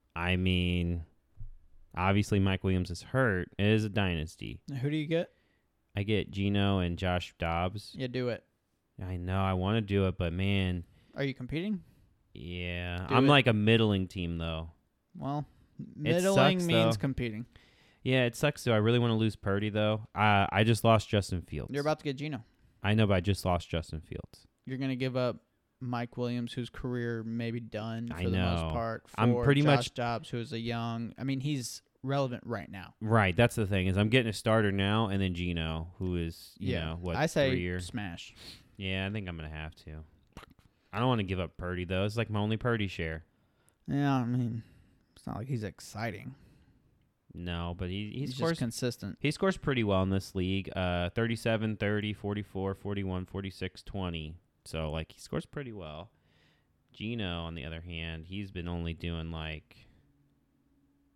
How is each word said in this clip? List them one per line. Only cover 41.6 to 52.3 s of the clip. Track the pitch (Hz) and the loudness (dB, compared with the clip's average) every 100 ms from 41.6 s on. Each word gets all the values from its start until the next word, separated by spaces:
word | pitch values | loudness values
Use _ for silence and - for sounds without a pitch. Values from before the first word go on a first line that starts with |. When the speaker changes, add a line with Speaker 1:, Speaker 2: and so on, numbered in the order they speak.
| 90 90 | -6 -4
Speaker 1:
though. | 87 92 104 | -2 0 0
It's, | 113 | -2
like, | 107 | -2
my | 104 | -2
only | 107 110 | 0 0
Purdy | 123 117 98 | 0 0 -2
share. | - 82 80 - _ _ _ _ _ - | -4 -6 -6 -12 _ _ _ _ _ -4
Speaker 2:
Yeah, | 139 143 131 | 0 2 2
I | |
mean, | 120 123 117 113 - - _ _ _ - | 0 0 -2 -4 -10 -20 _ _ _ -14
it's | - | -10
not | 101 | -8
like | 127 | -6
he's | 123 | -6
exciting. | 101 - - 104 113 92 - 135 - _ _ _ _ _ _ _ _ | -6 -10 -14 -8 -8 -8 -14 -18 -20 _ _ _ _ _ _ _ _
Speaker 1:
No, | 85 87 85 85 87 | -10 -6 -4 -6 -6
but | 90 | -6
he, | 98 104 | -6 -6
he | 127 | -6
Speaker 2:
He's | 139 | -8
Speaker 1:
scores | 127 160 | -4 -2
Speaker 2:
just | 165 | -2
consistent. | 117 - 123 - 101 - | -4 -4 -4 -4 -10 -4
Speaker 1:
he | 147 | -4
scores | - 190 - | 0 0 0
pretty | 151 127 | 0 2
well | 104 95 | 4 4
in | 95 | 4
this | 95 - | 0 -2
league. | 95 90 98 90 | -2 0 -2 -2
Uh, | 95 90 87 87 | -2 -2 0 -2
thirty-seven, | - 113 113 117 110 110 104 | -2 -2 -2 0 0 0 -2
thirty, | 104 104 104 | 0 0 -2
forty-four, | 101 101 | -4 -4